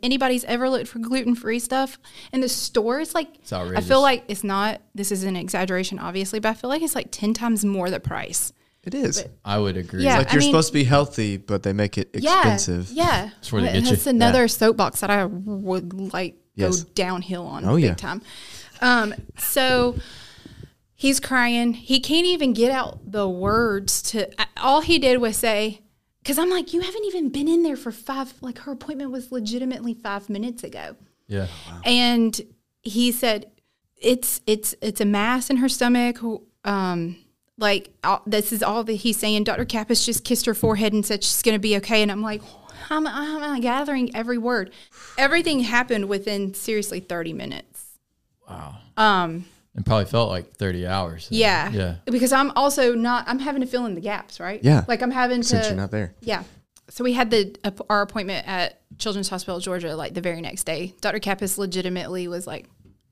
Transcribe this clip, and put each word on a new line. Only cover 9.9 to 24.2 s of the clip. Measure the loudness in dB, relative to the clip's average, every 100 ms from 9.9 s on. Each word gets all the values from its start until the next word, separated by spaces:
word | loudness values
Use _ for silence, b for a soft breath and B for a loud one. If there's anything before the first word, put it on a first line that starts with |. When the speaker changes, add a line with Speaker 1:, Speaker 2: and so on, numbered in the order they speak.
| 0
Speaker 1:
Yeah, | 4 4
Speaker 3:
It's | 4
like, |
Speaker 1:
I |
Speaker 3:
you're | 4
Speaker 1:
mean | 6
Speaker 3:
supposed | 4 4
to |
be | 2 4
healthy, | 4 4 0 -2 -2
but | -2 -2
they | 0
make | 0 0 -2
it | -6 -2
Speaker 1:
Yeah, | 2 6 6
Speaker 3:
expensive. | 4 0 -2 -2
Speaker 1:
yeah. | 0 2 2 -2 -10
Speaker 2:
That's | -4
where | 0
they | 2
Speaker 1:
But |
Speaker 2:
get | 4
you. | 4
Speaker 1:
that's | 4 4
another | 4 6 6
Speaker 3:
Yeah. | 4
Speaker 1:
soapbox | 4 4 4 2 0
that | 0
I | 2 0
would, | -4 -6 -6 -4 -4 -4 -8 -8
like, | -6 -6 -10 _ -2
Speaker 3:
Yes. | 0 0
Speaker 1:
go | -4 -4
downhill | -2 -4 -6 -8 -8
on | -4 2
Speaker 3:
Oh, | 4
Speaker 1:
big | 4
Speaker 3:
yeah. |
Speaker 1:
time. | 2 -4 -10 -12 B B B B B
Um, | 4 4 2 -4 -12 -6
so | -2 2 4 4 2 -2 B B B B B B B B _ -2
he's | 2 2
crying. | 2 2 2 2 2
He | 0 0 0
can't | 2 2 4
even | 2 2
get | 4 4
out | 2 -2 -8 -8
the | -2 -2
words | 0 2 2 2 0 -2 -4
to, | -2 -4